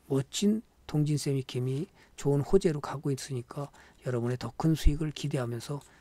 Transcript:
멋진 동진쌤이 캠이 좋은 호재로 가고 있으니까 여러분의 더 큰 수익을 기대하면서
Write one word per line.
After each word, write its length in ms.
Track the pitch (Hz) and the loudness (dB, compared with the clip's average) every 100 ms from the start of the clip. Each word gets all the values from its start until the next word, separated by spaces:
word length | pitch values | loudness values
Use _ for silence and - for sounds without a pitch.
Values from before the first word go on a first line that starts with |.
| - | -4
멋진 560 | 135 135 - 208 220 - _ - | -2 -2 0 2 2 -2 _ -4
동진쌤이 580 | 151 147 147 147 139 | 0 2 0 0 -2
캠이 420 | 127 123 127 135 185 _ - - | -2 -4 -2 -4 -6 _ -20 -4
좋은 240 | 139 143 | 0 2
호재로 400 | 135 196 180 147 | 6 4 4 0
가고 300 | - 143 147 | -4 -6 -4
있으니까 600 | 135 - 127 120 - 143 - - - 135 | -4 -4 -8 -8 -10 -10 -12 -20 -12 -4
여러분의 300 | 123 117 123 | -2 -2 -2
더 140 | 113 - | -6 -2
큰 180 | 160 | 2
수익을 360 | 156 - 147 156 | 6 6 4 -2
기대하면서 680 | - 151 139 120 120 - 143 - - | -4 -4 -2 -4 -6 -8 -10 -10 -20